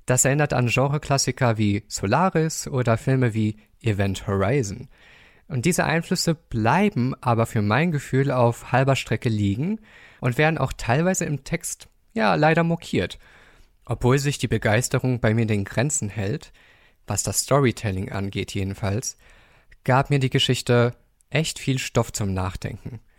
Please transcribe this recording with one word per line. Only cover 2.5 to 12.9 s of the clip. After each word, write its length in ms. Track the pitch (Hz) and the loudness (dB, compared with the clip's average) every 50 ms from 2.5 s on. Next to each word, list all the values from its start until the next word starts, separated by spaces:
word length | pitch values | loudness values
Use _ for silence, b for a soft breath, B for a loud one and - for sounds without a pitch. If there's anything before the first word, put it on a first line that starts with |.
| - - - 147 | -4 -6 -8 -4
oder 300 | 143 135 120 123 113 113 | -4 0 2 2 0 2
Filme 360 | - 131 135 131 127 120 107 | 2 0 2 2 2 2 2
wie 240 | 110 107 107 107 b b b b _ | 0 0 0 -2 b b b b _
Event 460 | - 117 104 98 101 98 95 - - 107 | -4 -2 0 0 0 -2 -2 -4 -4 -2
Horizon. 600 | 98 98 95 98 135 147 120 98 95 123 139 b b b b b b b b b b b b - | 0 2 2 2 2 0 0 -2 -6 -10 -12 b b b b b b b b b b b b -8
Und 180 | 151 127 113 | -6 -2 0
diese 200 | 175 175 - 165 | 2 2 2 2
Einflüsse 500 | - 151 170 165 - 185 - - 175 160 | 0 0 0 0 -2 -2 -2 0 -2 -2
bleiben 800 | - _ _ - 113 107 113 139 180 208 208 - 123 120 127 143 - | -2 _ _ -4 0 2 4 4 4 4 2 2 0 -2 -2 -2 -2
aber 260 | - 123 117 110 113 - | 0 0 2 2 0 0
für 160 | - 113 101 | 0 0 0
mein 280 | 104 107 131 165 180 | 2 2 2 2 0
Gefühl 400 | 156 143 - - - 131 135 139 | 0 -2 -4 -2 0 0 0 2
auf 400 | 135 127 120 120 113 - - - | 2 2 2 2 2 -2 -4 -2
halber 240 | - 123 135 135 135 | 0 2 2 2 2
Strecke 340 | - - - 113 - - 123 | 0 0 -2 -4 -2 0 -2
liegen 500 | 110 104 101 101 101 117 147 185 220 220 B B B B B B B B | 0 2 2 0 0 0 -2 -4 -4 -6 B B B B B B B B
und 160 | - 131 120 - | -2 -2 2 2
werden 220 | 151 156 160 147 | 2 2 2 0
auch 120 | 135 - | -2 -4
teilweise 540 | - - - - 117 147 170 185 190 - - | -4 -6 -2 0 0 2 2 0 0 0 -2
im 180 | - 147 139 - | -4 -4 -6 -4
Text, 460 | - 170 170 - - - - - - _ _ _ _ - | -6 -8 -6 -6 -10 -12 -12 -16 -20 _ _ _ _ -4
ja, 220 | 226 220 208 180 | 0 2 2 4
leider 280 | 156 151 156 160 165 170 | 4 4 4 4 4 2
mokiert. 540 | 165 170 165 - - | 0 -2 -4 -4 -4